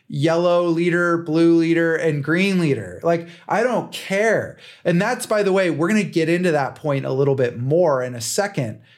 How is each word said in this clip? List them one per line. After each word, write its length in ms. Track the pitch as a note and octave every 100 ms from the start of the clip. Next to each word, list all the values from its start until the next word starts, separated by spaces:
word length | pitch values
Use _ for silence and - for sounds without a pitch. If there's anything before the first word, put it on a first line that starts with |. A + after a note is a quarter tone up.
| -
yellow 560 | C#3+ D#3 E3+ F3 F3 F3
leader, 500 | E3 F3 E3+ F3 E3+
blue 400 | E3+ D#3+ E3+ E3+
leader, 360 | E3 E3 E3
and 300 | D#3+ E3 D3
green 380 | C#3 F3 G3 F#3
leader. 400 | D#3+ B2+ - -
Like, 240 | E3 E3+ E3+ - -
I 160 | F#3
don't 300 | A#3+ G#3 -
care. 680 | - - G3 A3+ F3 G2+ - - - F3+
And 160 | F3
that's, 240 | G#3+ B3 -
by 180 | G#3+
the 80 | G3
way, 180 | F#3+ F3+
we're 200 | C#3+ E3+
gonna 140 | G#3+
get 260 | F3 E3+ D#3+
into 240 | F3 F3+
that 220 | D3+ C3 -
point 280 | D3+ C#3
a 80 | C3+
little 240 | C3+ C#3 C3+
bit 240 | B2 A2+
more 420 | B2+ E3 F3 C3
in 140 | B2+ A#2+
a 60 |
second, 580 | A2+ - G3+ E3 A2+ G#2+ -